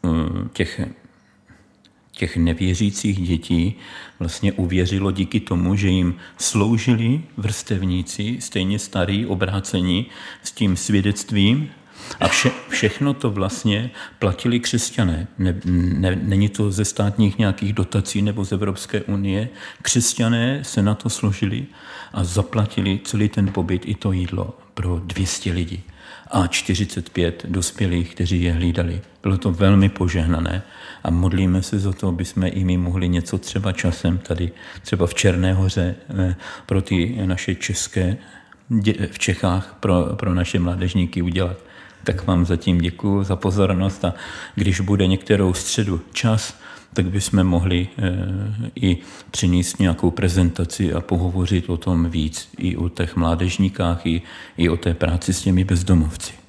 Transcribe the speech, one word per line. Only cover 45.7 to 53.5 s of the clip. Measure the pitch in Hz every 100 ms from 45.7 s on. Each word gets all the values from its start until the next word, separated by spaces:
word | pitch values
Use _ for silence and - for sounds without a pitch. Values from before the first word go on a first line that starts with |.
| - 101 85 -
čas, | - 120 107 - - - - -
tak | - 90
bychom | 98 - 98
mohli, | 92 85 90 87 92 -
eh, | 98 92 92 98 104 107 113 -
i | 95 85 - - -
přinést | - 90 90 87 -
nějakou | 95 80 90
prezentaci | - 92 90 87 85 87 - 95
a | 80
pohovořit | - 90 90 92 87 95 85
o | 85
tom | - 85 85
víc, | 82 76 - - -
i | 92 85
o | 87
těch | - 85 -
mládežníkách, | 82 85 90